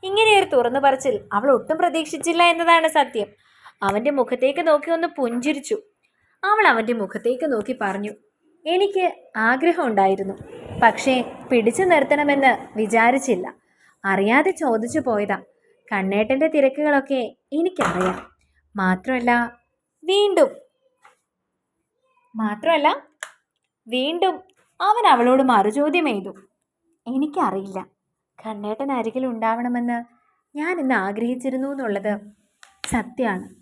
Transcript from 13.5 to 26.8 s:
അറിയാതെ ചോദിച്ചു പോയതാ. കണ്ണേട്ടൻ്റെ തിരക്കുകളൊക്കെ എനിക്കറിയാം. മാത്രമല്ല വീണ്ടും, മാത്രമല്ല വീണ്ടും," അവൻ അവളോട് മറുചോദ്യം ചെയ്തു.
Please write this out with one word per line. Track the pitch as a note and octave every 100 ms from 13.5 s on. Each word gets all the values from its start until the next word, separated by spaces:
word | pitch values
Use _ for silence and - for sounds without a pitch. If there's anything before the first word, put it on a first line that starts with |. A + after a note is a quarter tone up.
| - _ _ _ _
അറിയാതെ | G3 F#3+ G3 B3+ D#4 F#4
ചോദിച്ചു | D4+ A3+ A#3 D#4
പോയതാ. | C4 G#3+ G#3 F#3+ - _ _ _ _
കണ്ണേട്ടൻ്റെ | G#3 F#3+ G3+ A3 C4+ D#4
തിരക്കുകളൊക്കെ | D#4 C4+ C#4 D4+ C#4 C4+ C4+ A3 _ _
എനിക്കറിയാം. | D4 F4 F#4 F3+ F3+ F#3 F3+ - _ _ _ _ G3+
മാത്രമല്ല | F#3 F#3 F#3 B3+ A#3+ A#3+ A#3 - _ _ _ _
വീണ്ടും, | D#4 G4 G#4 F4+ - - _ _ _ _ _ _ _ _ _ _ _ _ _ _ _ _ _ A3
മാത്രമല്ല | A3 G#3 D#4 D#4+ D4 C#5+ - _ - _ _ _ _ _ -
വീണ്ടും," | B3 C4+ F4 F#4+ E4 - _ _ _
അവൻ | F#4 A4 G4+
അവളോട് | B3+ A#3+ C4
മറുചോദ്യം | C4 A3+ G3+ G#3+ D4 E4+ D#4
ചെയ്തു. | G#3+ F#3 - _ _ _ _